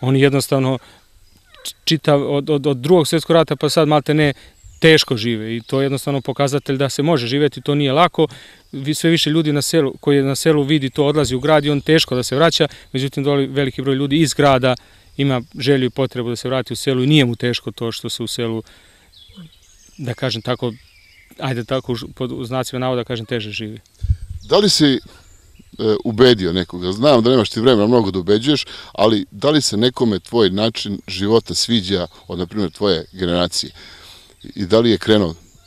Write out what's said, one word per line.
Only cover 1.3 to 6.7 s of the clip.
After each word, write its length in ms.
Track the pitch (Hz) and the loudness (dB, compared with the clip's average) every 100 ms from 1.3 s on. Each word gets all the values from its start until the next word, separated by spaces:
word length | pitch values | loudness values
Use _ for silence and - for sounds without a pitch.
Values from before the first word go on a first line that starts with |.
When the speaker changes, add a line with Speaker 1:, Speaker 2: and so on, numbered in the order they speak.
| _ _ - | _ _ -20
Speaker 1:
č-, 100 | - - | -16 -10
čitav, 480 | - 160 - 143 131 | -4 -2 2 0 0
od, 160 | 143 147 | -4 -2
od, 160 | 147 143 | -2 -2
od 100 | 131 | -2
Drugog 320 | 127 180 143 | 2 4 4
svjetskog 260 | 165 - | 0 2
rata 220 | 170 156 143 | 2 2 0
pa 120 | 151 | -2
sad 200 | - 151 | 0 2
malte 260 | 151 143 | 2 2
ne, 180 | 151 147 131 - _ - - | 0 0 -2 -10 _ -20 0
teško 360 | 165 156 - 123 | 4 4 4 -4
žive 400 | 110 113 110 117 | -4 -4 -6 -10
i 40 | |
to 200 | 110 135 | -4 -2
je 40 | |
jednostavno 360 | 139 135 - 143 | -2 -4 -4 -4
pokazatelj 560 | 123 131 143 139 - | -4 -2 -2 -2 -2